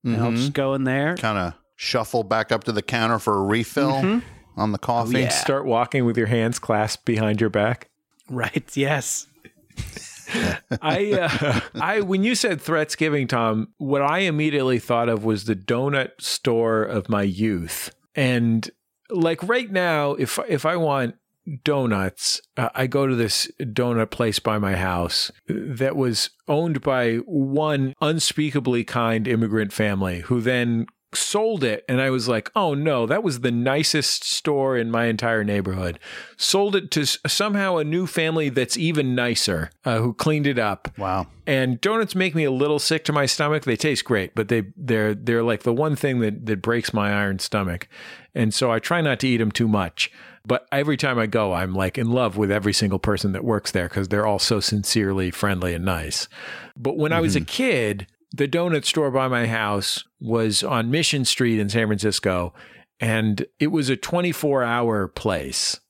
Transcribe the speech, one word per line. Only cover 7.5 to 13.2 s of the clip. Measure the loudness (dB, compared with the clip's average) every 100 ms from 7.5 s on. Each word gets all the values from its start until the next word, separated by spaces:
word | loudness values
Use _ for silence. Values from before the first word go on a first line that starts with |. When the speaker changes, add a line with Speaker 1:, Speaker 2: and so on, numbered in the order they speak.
Speaker 3:
back. | 2 0 -2 -8 _ _ _ -12
Speaker 1:
Right, | -6 -2 -4 -4
yes. | -2 0 0 -2 -8 -10 _ -20 _ _ -12
Speaker 3:
<laughs> | -12 -12 -16 -18 -8 -4 -2 -4 _ -4
I, | -2 0 0
uh, | 0 0 0 0 0 -2 -4
I, | 0 0
when | 0 2
you | 2 2
said | 0 -2
Threatsgiving, | -2 -2 0 0 0 0